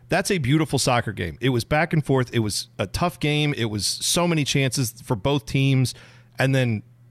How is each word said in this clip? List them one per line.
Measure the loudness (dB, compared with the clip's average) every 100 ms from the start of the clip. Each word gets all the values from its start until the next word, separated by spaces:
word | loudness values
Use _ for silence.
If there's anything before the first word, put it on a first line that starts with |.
| -2
that's | -2 0
a | 0
beautiful | 2 2 2 0
soccer | 2 2 0
game. | -4 -6 -2
It | 0
was | 0
back | 0 0 2
and | 0
forth. | 2 2 2
It | 0
was | -2 -4 -8 -6
a | -6
tough | -2 -2 -2
game. | -2 0 0 0
It |
was | -2 -2
so | -4 -4 -2 0 2
many | 0
chances | 0 0 0 0 -4 -6
for | -6 -2
both | 0 -2 -2
teams, | 0 2 2 2 -4 -18 -20 -14 -2
and | 0
then | 2 0 -2 -6 _ -20